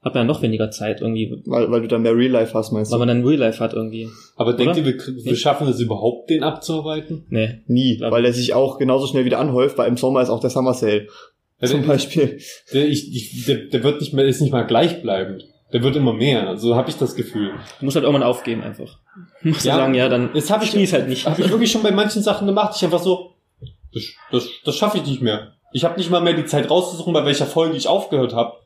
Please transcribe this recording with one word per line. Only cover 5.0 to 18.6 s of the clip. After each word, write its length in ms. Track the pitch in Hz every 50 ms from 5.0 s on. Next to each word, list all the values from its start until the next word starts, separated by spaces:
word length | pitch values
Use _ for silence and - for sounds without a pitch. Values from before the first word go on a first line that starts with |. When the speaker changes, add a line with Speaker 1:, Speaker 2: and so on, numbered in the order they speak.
| - - 131 - -
Speaker 3:
wir 60 | 131
Speaker 1:
Nicht? 100 | 123 117
Speaker 3:
schaffen 260 | - 147 143 - 151 139
es 120 | 120 113
überhaupt, 500 | 120 110 107 101 101 117 120 - - -
den 120 | 165 160 131
abzuarbeiten? 800 | 156 151 - - - 160 156 147 156 156 156 156 - 165 151 - -
Speaker 1:
Nee. 320 | - 113 110 110 120 - _ -
Speaker 2:
Nie, 300 | 123 123 131 131 117 104
Speaker 1:
Glaub 140 | 113 113
Speaker 2:
weil 140 | 113 120 120
er 80 | 123 120
sich 200 | 120 123 117 -
auch 240 | 123 135 131 135 -
genauso 260 | 139 127 131 135 139 135
schnell 180 | 143 135 127
wieder 140 | 123 - -
anhäuft, 380 | 131 151 127 123 120 107 - -
weil 100 | 120 104
im 100 | 120 120
Sommer 240 | - 131 135 131
ist 80 | 127 117
auch 100 | 120 113
der 100 | - 127
Summer 220 | - 135 127 127 123
Sale. 340 | 123 - 107 104 104 104 - - - - - _ _ _ _ _ _
Speaker 3:
Ja, 60 | - 123
Speaker 2:
Zum 120 | 135 147
Speaker 3:
der, 60 | 139 151
Speaker 2:
Beispiel. 520 | 143 135 - - - 165 143 - - - - - - - _ _ -
Speaker 3:
der, 140 | 135 147 151
ich, 280 | 143 - - - -
ich, 300 | 123 107 - - 123 120
der, 100 | 123 143 - - -
der 140 | - 127 113
wird 180 | 139 147 -
nicht 120 | - - -
mehr, 120 | 135 135
ist 160 | 139 127 -
nicht 100 | 151 131
mal 120 | 135 123 113
gleichbleibend. 840 | - 117 113 160 170 - - - 113 98 95 95 98 98 92 - - _ _ _ _
Der 100 | - 120 117
wird 120 | 139 135
immer 160 | 151 139 123 110
mehr, 440 | 107 123 143 135 113 98 95 92 101
so 180 | 107 117 117
hab 140 | 120 127 -
ich 60 | 151 -
das 180 | 135 117 -
Gefühl. 360 | - 113 - - 110 104 98 - - - - - -
Speaker 1:
Du 60 | 135
musst 100 | 135 135
halt 80 | 156 135
irgendwann 240 | 131 147 139 131 120
aufgeben 340 | 123 123 - - 113 110